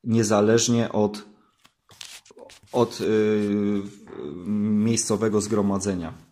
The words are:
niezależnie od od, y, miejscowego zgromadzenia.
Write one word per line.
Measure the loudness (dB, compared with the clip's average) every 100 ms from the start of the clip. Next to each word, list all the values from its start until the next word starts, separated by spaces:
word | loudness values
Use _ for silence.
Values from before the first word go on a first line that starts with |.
niezależnie | 0 0 4 4 6 4 4 0 0
od | 0 0 -2 -16 -20 _ _ _ _ _ -20 -20 -20 _ -20 -20 -20 _
od, | 0 0 0
y, | 0 2 2 2 0 0 0 -2 -6 -16 -20 -14 -12 -10 -6 -2 0 2 2
miejscowego | 0 -2 0 0 0
zgromadzenia. | 0 0 0 0 -2 -4 -6 -12 -20